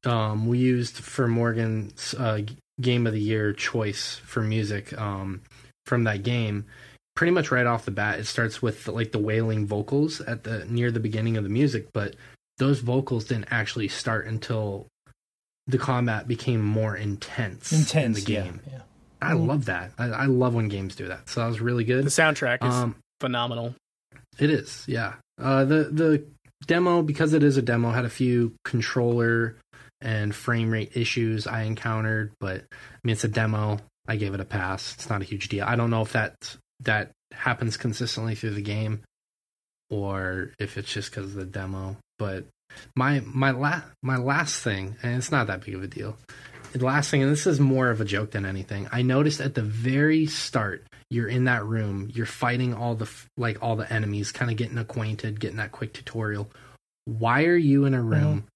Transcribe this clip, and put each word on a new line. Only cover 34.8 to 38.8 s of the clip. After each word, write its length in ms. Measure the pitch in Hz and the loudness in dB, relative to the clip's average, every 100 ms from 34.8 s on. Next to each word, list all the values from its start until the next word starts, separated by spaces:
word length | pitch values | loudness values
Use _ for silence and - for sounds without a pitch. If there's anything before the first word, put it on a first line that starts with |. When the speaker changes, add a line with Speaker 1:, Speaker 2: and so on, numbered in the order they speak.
| - - | -8 -12
Speaker 1:
It's 140 | - | -4
not 120 | 107 | -4
a 40 | 95 | -4
huge 220 | 98 - | -6 -4
deal. 160 | 101 104 | -4 0
I 100 | 120 | 2
don't 120 | 117 | 2
know 100 | 113 | 2
if 100 | 107 | 0
that, 460 | 120 107 - - - _ _ | -2 -4 -6 -18 -18 _ _
that 300 | - 107 101 _ _ | 0 0 -2 _ _
happens 460 | - - 120 117 110 | -4 -2 0 -2 -2
consistently 580 | 123 107 117 - 113 107 | -4 -2 -4 -4 -4 -4
through 140 | 113 104 | -4 -4
the 60 | |
game 380 | 104 104 | -4 -2